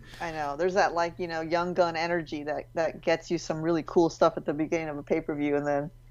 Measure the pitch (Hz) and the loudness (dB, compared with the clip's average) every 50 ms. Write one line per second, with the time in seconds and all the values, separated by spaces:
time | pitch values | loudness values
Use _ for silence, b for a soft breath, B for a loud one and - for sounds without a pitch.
0 | - - - - 175 165 160 156 147 143 143 147 180 185 180 202 170 139 156 170 | -16 -18 -10 -8 -8 -6 -4 -4 -4 -4 -2 0 0 2 4 4 4 4 4 2
1 | 170 170 160 - 180 170 165 160 165 156 170 170 180 180 170 185 175 165 165 160 | 0 0 -2 -4 -6 -4 -4 -4 -2 0 0 0 0 2 2 2 2 2 2 0
2 | 165 170 175 175 160 - 160 147 143 151 143 139 - - - 170 160 139 - 165 | 0 0 0 -2 -2 -4 -8 -6 -4 -4 -4 -6 -8 -6 -4 -2 -2 -2 -4 -2
3 | - 175 165 165 - - 175 160 - - 160 156 160 170 170 160 - - - 180 | 0 0 0 0 0 -4 -4 -4 -2 -4 -4 -2 0 0 0 0 -2 2 4 4
4 | 165 160 - - 175 160 - 156 - 170 147 151 156 - 170 165 160 156 143 147 | 4 4 4 4 4 4 4 2 -2 -4 -2 -2 -2 -2 -2 -2 -2 -4 -6 -8
5 | 139 - 160 160 156 - 151 143 147 147 143 143 147 147 143 143 147 170 - - | -4 -2 -2 -2 0 -4 -4 -2 0 0 0 0 0 0 0 -2 -2 -4 -10 -16
6 | b b | b b